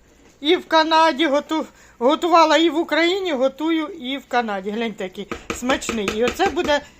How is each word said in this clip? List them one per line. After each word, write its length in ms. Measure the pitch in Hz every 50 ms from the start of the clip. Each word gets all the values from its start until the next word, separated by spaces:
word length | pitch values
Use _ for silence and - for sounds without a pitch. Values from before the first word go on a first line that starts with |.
| _ _ _ _ _ _ _ _
і 160 | 277 294 370
в 120 | 302 226 -
Канаді, 600 | 320 320 311 320 320 320 320 320 294 247 330 294
готу-, 380 | 262 294 285 - 311 311 254 - - _ - - _ _
готувала 580 | 233 262 311 311 330 339 339 330 320 311 302 311
і 120 | 330 339
в 80 | 277 320
Україні, 560 | 330 - 294 302 330 339 370 403 381 359 302
готую 540 | 240 262 269 269 - 302 320 330 320 302 294
і 300 | 202 - 247 247 277 269
в 80 | -
Канаді. 460 | _ 262 240 233 220 202 196 190 214
Гляньте, 320 | 208 233 233 226 196 - 196
який 240 | 185 - 208 190 - - - - - -
смачний. 540 | - 240 254 277 - - - 233 226 202 196 214
І 100 | 214 240
оце 240 | 240 - - 359 392
буде 320 | 277 330 349 - 294 277 - - - -